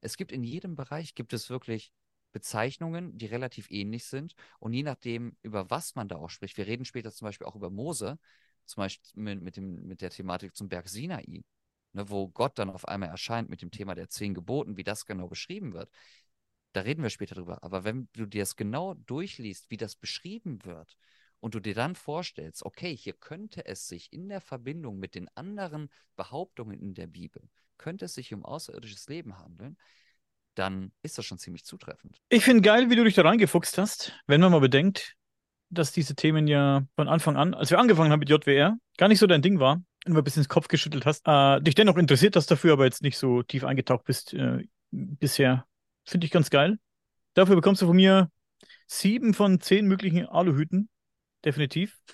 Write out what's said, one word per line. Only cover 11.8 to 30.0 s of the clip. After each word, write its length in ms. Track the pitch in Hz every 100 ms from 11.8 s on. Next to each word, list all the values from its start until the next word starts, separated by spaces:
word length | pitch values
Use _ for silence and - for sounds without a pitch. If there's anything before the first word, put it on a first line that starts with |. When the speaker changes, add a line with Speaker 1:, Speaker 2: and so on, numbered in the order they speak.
| _
Speaker 1:
ne, 140 | 98 101
wo 180 | 101 95
Gott 300 | - 131 -
dann 120 | 98
auf 160 | 92 -
einmal 220 | 98 90
erscheint 400 | 85 - 117 113
mit 140 | 90
dem 80 | 87
Thema 240 | - 98
der 140 | 85 92
zehn 260 | - 104
Geboten, 420 | 90 87 135 120 95
wie 80 |
das 220 | 95 104 -
genau 200 | 98 90
beschrieben 460 | - - 196 165
wird. 180 | 85 - _ _ _ _ _ _ _ _
Da 80 | 98
reden 200 | 98 160
wir 60 | 123
später 260 | - 101
drüber. 300 | 90 87 87
Aber 200 | 85 95
wenn 240 | 98 127 123
du 140 | - 107
dir 160 | 104
das 140 | 98 -
genau 360 | 107 131 190
durchliest, 760 | 180 - 131 190 - 110 95 _
wie 80 | 107
das 180 | 107 -
beschrieben 680 | - - 175 226 202 110
wird, 320 | 92 82 80 _ _ _ _ _
und 140 | 113
du 60 | 110
dir 140 | 101
dann 200 | 101 139
vorstellst, 720 | 180 - 156 180 - 78 -
okay, 320 | - - 175 131
hier 160 | 101
könnte 520 | - _ 160 214 -
es 220 | - 95 -
sich 260 | 87 -
in 160 | - 190
der 120 | 196
Verbindung 580 | - 131 120 165 139 98
mit 160 | 95
den 140 | - 87 -
anderen 520 | 175 208 185 151 147 _ _ -
Behauptungen 640 | - 135 - - 107 98
in 140 | 101
der 120 | 90 87
Bibel, 420 | 87 82 - - _ _ _
könnte 300 | - 190 180
es 80 |
sich 200 | - 127
um 100 | 101
außerirdisches 640 | - 151 - - 110 101 -
Leben 300 | 160 151 95
handeln, 380 | - 85 117 170 _ _